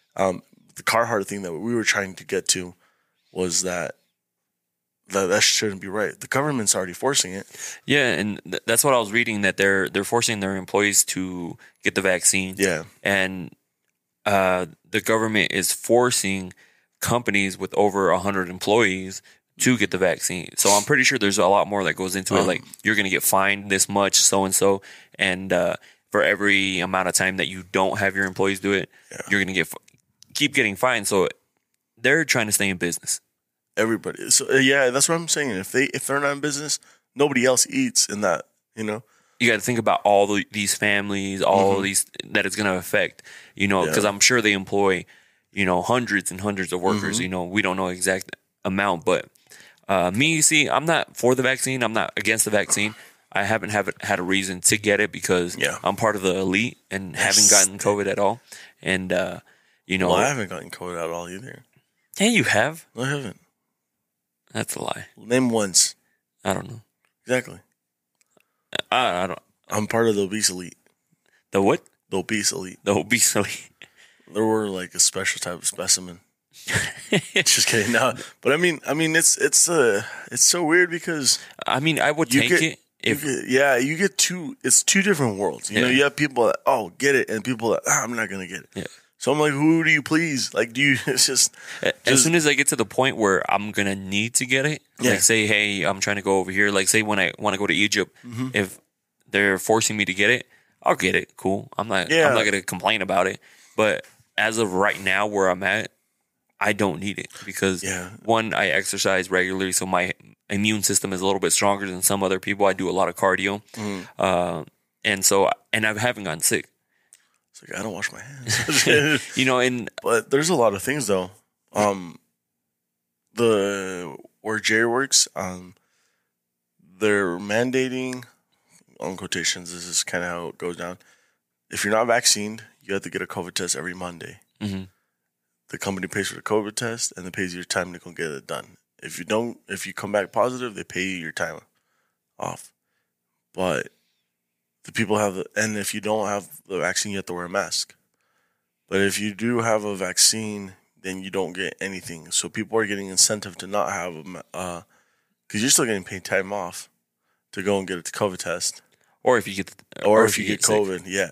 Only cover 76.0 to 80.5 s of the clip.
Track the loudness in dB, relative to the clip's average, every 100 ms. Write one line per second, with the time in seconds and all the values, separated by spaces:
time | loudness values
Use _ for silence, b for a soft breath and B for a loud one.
76 | -2 -16 _ _ _ -16 -4 -4 -4 -8
77 | -2 -2 0 0 2 2 2 2 2 2
78 | 2 -2 B B 0 2 2 0 -4 -2
79 | 2 2 2 2 2 2 4 4 4 2
80 | -2 B B 0 2